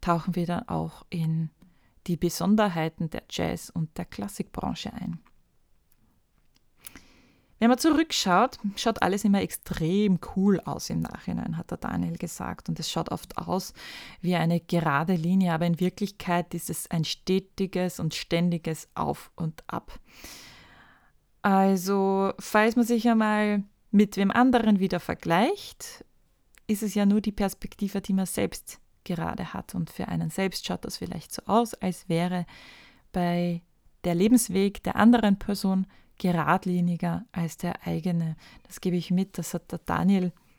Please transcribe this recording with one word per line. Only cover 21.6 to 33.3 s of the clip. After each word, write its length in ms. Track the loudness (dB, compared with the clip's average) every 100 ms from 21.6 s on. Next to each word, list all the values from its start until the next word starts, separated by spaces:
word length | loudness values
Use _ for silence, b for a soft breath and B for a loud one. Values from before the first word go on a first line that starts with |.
| 6 4 2 2 4 2 0 -2
falls 380 | 0 4 4 4
man 80 |
sich 240 | 2 4 4
einmal 560 | 4 4 2 2 0 -4 _ _
mit 260 | 4 4 2
wem 140 | 2
anderen 480 | 4 6 6 4 4
wieder 200 | 2 -2
vergleicht, 1040 | -4 -4 2 2 2 0 -8 -16 -16 -16 -20 _ _ _ _ _ -4
ist 160 | -2
es 120 | 0 2
ja 100 | 4
nur 160 | 4
die 100 | 0
Perspektive, 680 | -2 -2 -4 -12 -6 -4 -4
die 100 | -2
man 140 | -2 0
selbst 560 | -2 -2 -4 -16 -20 _ _ -8
gerade 480 | -6 -4 -6 -8
hat. 200 | -10 -8
Und 160 | -6 -6
für 200 | -8 -6
einen 200 | -4 -4
selbst 340 | -2 -4 -4 -8
schaut 180 | -8
das 140 | -8 -10
vielleicht 360 | -10 -10 -12
so 80 | -10 0
aus, 280 | 2 0 -4
als 340 | -6 -6 -4
wäre 360 | -2 0 -4 -6 B B B B B B
bei 480 | -2 0